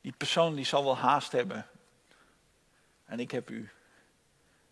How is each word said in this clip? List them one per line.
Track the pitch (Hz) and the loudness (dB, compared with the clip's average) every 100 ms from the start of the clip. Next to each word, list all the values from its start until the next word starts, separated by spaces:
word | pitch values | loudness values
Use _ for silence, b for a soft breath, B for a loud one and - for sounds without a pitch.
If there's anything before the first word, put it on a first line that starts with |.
Die | - | -14
persoon | - - - 165 | -8 -2 2 2
die | 147 | 2
zal | 127 143 | 0 2
wel | 139 123 | 2 2
haast | 127 143 - | 4 2 2
hebben. | 127 120 110 - - _ _ _ b b b b _ _ _ _ _ | -2 -2 -6 -12 -20 _ _ _ b b b b _ _ _ _ _
En | _ 117 | _ -8
ik | 123 | -4
heb | 131 117 | -6 -6
u. | 113 107 b b b b b _ _ _ _ _ | -12 -12 b b b b b _ _ _ _ _